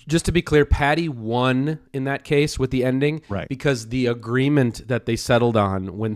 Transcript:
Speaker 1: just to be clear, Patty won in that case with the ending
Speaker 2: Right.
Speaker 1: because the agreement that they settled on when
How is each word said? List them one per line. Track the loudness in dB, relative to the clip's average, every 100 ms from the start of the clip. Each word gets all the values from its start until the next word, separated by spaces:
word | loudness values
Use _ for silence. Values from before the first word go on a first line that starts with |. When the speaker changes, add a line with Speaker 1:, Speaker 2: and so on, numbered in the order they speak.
| -4
Speaker 1:
just | -2 0
to |
be | -2
clear, | 2 2
Patty | 4 2 2 0 -2
won | -4 -4 0 2 2 0 -4 _
in | -6 -4
that | -6
case | 0 2 2 0
with | -2
the | 0 0
ending | 2 0 -2 -6
Speaker 2:
Right. | -6 -6
Speaker 1:
because | -4 -2 -2 -2
the | -2 0
agreement | -2 -2 0 2 2 2 -2 -4
that | -4 -2
they | -2
settled | 2 2 4 4
on | 2 0 -6 -6
when | -4